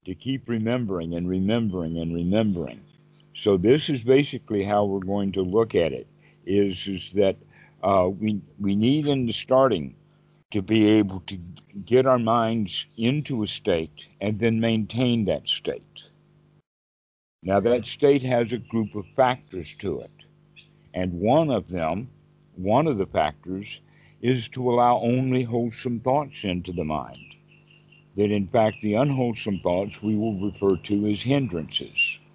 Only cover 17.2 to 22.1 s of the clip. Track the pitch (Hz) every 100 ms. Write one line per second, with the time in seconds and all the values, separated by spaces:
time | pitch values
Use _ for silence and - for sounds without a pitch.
17.2 | _ _ 85 101 104 123 - - 143 143
18.2 | 127 123 117 120 120 113 107 104 95 -
19.2 | 127 127 _ 92 80 - 98 69 - _
20.2 | _ _ _ - - _ _ 90 92 85
21.2 | 104 143 160 113 - 87 80 90 123